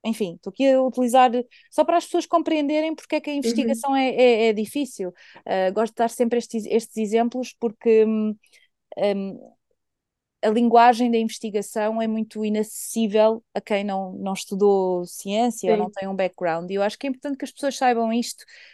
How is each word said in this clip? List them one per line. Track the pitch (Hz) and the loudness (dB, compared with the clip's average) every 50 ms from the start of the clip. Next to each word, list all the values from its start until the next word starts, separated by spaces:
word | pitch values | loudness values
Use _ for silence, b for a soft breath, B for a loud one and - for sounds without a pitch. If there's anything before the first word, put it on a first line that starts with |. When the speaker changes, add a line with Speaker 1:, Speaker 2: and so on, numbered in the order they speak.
| - | -8
Speaker 1:
enfim, | 220 220 - 214 175 165 | -6 -4 -4 -4 -6 -6
estou | - _ 196 | -10 _ -14
aqui | - - 269 269 | -4 0 2 4
a | 262 262 | 4 4
utilizar | 262 262 240 254 254 240 226 262 254 254 226 247 240 b b b b b | 2 0 0 0 -2 2 4 6 6 6 4 -2 -6 b b b b b
só | - - 302 | -2 -2 0
para | 320 339 | 2 2
as | 339 330 | 0 -2
pessoas | - - 349 320 | 0 -4 -4 -2
compreenderem | - - 339 320 330 320 302 294 285 302 302 311 320 320 | 0 -2 -2 0 0 0 0 0 0 0 0 -2 -2 -4
porque | - - _ 311 | -8 -8 _ -4
é | 302 | -4
que | 302 294 | -4 -4
a | 294 | -4
Speaker 2:
Uhum. | 285 | -2
Speaker 1:
investigação | 254 226 233 226 254 226 226 226 - 277 269 | -2 0 0 0 0 0 -2 -2 -2 0 0
é, | 269 262 262 | 2 2 0
é, | - - 254 247 233 214 226 226 | 2 4 6 6 6 4 2 2
é | 214 | 2
difícil. | 208 214 - - 294 269 - - - 190 180 180 B B B B B B | 0 -4 -4 -4 -6 -6 -6 -6 -8 -8 -8 -8 B B B B B B
Eh, | - 190 190 190 185 | -4 -2 0 0 0
gosto | 196 214 226 214 - | 0 0 -2 -2 0
de | |
dar | - 233 233 | -2 -2 -2
sempre | - - 247 233 240 240 | 0 -2 -2 0 0 -2
estes, | 233 - - 226 208 | -4 -4 -8 -8 -4
estes | - - 226 226 - - | 0 0 0 -2 -2 -4
exemplos | 220 220 196 214 226 233 240 240 254 247 - - _ | -4 -4 0 2 0 0 0 -2 -6 -8 -8 -8 _
porque, | 240 233 226 _ - 233 220 220 220 | -6 -6 -6 _ 2 4 4 6 4
hum, | 220 220 220 214 214 208 - b b b b b b _ _ _ _ - | 4 2 0 -2 -2 -4 -6 b b b b b b _ _ _ _ -6
hum, | - 185 202 196 196 196 196 180 - - - _ _ _ _ _ _ _ _ _ _ _ _ _ _ _ _ _ _ | -4 -2 -2 -2 -2 -4 -8 -10 -14 -18 -20 _ _ _ _ _ _ _ _ _ _ _ _ _ _ _ _ _ _
a | - 220 | -2 0
linguagem | 214 240 240 233 226 233 233 247 247 220 247 240 | 2 2 2 6 6 8 8 8 6 4 2 0
da | 233 | 2
investigação | 226 226 220 - - - 220 196 208 202 - - 226 208 214 220 226 | 0 0 -2 -6 -8 -10 -6 -6 -6 -6 -4 -6 -4 -4 -2 -2 -2
é | 226 | -4
muito | 220 214 220 220 220 - 214 220 | -4 -4 -4 -6 -8 -8 -6 -4
inacessível | 214 208 214 214 214 - - - - - 226 226 208 196 214 214 220 226 226 - _ _ | -2 -2 -2 -4 -4 -8 -12 -12 -8 -4 -2 -2 2 4 4 4 4 2 0 -6 _ _
a | 208 | -10
quem | - - 214 196 202 | -4 -2 -2 -2 -2
não, | 202 190 190 196 185 190 | -2 -4 -4 -6 -6 -10
não | 196 196 190 | -8 -6 -6
estudou | 196 - - - 202 190 208 202 196 190 190 185 180 175 175 | -6 -6 -6 -8 -2 2 4 4 4 4 2 0 0 -2 -4
ciência | 175 - - - 196 202 220 247 240 226 - - 202 214 | -6 -12 -12 -8 -4 -2 0 0 0 -2 -2 0 0 2
ou | |
não | 208 208 | 2 0
Speaker 2:
Sim. | 208 - | -4 -6
Speaker 1:
tem | 196 190 | -8 -8
um | 196 196 | -8 -4
background. | 190 190 180 - - 180 170 160 165 175 180 | -2 -4 -4 -4 -4 -4 -2 -2 -4 -4 -6
E | 196 | -2
eu | 196 | -2
acho | 202 208 208 | -2 -2 -2
que | - - | -4 -8
é | 277 | -8
importante | 254 262 - 294 277 | -8 -6 -8 -8 -8
que | - - | -8 -8
as | - | -12
pessoas | - - 285 277 254 | -10 -6 -6 -6 -2
saibam | - 269 247 240 226 226 226 226 | 0 0 2 2 2 0 0 0
isto | 240 226 - - - - B B B B B | -2 -2 -4 -8 -14 -20 B B B B B